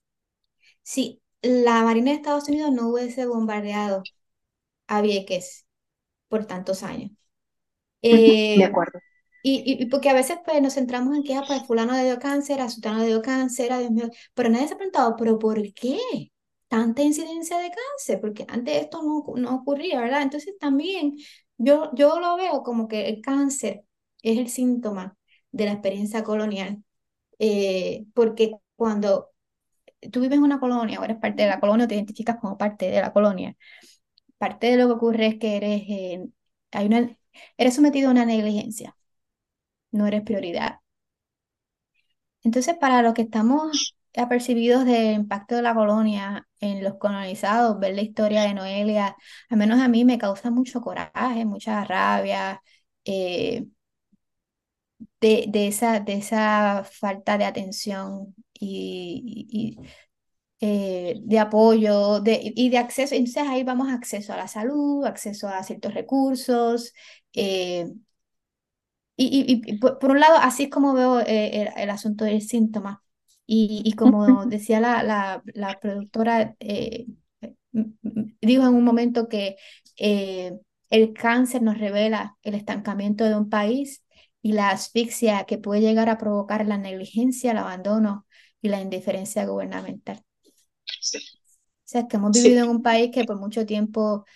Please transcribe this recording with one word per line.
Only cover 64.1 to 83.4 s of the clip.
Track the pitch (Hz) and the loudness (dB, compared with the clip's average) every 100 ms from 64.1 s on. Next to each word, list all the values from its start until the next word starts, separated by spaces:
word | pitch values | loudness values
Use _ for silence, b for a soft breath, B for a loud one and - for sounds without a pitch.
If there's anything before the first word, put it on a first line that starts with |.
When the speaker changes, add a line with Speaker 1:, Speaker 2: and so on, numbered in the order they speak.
| 208 208 | -10 -8
Speaker 1:
a | 185 | -10
la | 190 | -10
salud, | 214 233 294 285 285 254 | -6 -4 -2 -2 -2 -2
acceso | - 208 208 202 | -4 -10 -10 -8
a | 190 | -8
ciertos | 196 - 214 | -8 -8 -8
recursos, | - - 269 269 262 - 240 233 240 240 b b b _ | -8 -2 0 2 0 0 0 2 -2 -6 b b b _
eh, | - 196 190 180 175 170 - _ _ _ _ _ _ _ _ _ _ _ - | -4 -2 -2 -2 -4 -6 -12 _ _ _ _ _ _ _ _ _ _ _ -2
y, | 262 277 254 240 - | 2 2 4 2 0
y, | 208 | 0
y | |
por, | 254 - | 0 2
por | 269 | 2
un | 277 | 6
lado, | 311 320 | 8 8
así | 254 240 | 6 0
es | 277 | -2
como | 302 277 | 2 2
veo, | 262 254 247 | 4 4 2
eh, | 214 220 214 208 | 2 0 0 -2
el, | 202 - | -4 -4
el | 202 | -6
asunto | 202 220 208 214 | -4 -6 -2 -2
del | 214 | -2
síntoma. | 214 240 220 214 196 202 _ _ _ _ - | -2 0 0 -2 -8 -12 _ _ _ _ 0
Y, | 220 214 214 220 | 2 2 0 -2
y | |
como | - 233 208 208 | 4 6 6 6
Speaker 2:
Ujú. | 247 240 | 4 2
Speaker 1:
decía | 208 220 220 | -4 0 2
la, | 240 233 | 4 2
la, | 214 208 196 185 - | 0 0 -2 -6 -12
la | 208 196 196 | -8 -8 -6
productora, | 208 202 202 220 226 226 220 - | -8 -8 -6 -2 0 2 0 -6
eh, | 214 202 - - - - _ _ 220 - _ | -8 -6 -6 -8 -12 -18 _ _ -20 -20 _
m-, | 226 214 - | -4 -4 -8
m-, | 220 214 208 - | -8 -6 -8 0
dijo | 220 262 254 | 4 6 6
en | 240 | 6
un | |
momento | 240 233 240 240 226 | 6 4 2 0 -2
que, | 214 196 196 B B B - | -4 -6 -8 B B B -4
eh, | 208 202 190 185 180 175 _ _ _ | 0 0 -2 -6 -8 -12 _ _ _
el | 220 220 | 4 4
cáncer | 220 233 240 247 247 | 2 0 2 2 0
nos | 220 214 | 0 0
revela | 208 202 220 208 208 - | -2 0 0 -2 -6 -12
el | 220 202 | -8 -8
estancamiento | 208 202 208 202 202 214 220 | -6 -8 -6 -4 -2 0 0
de | |
un | 208 | 0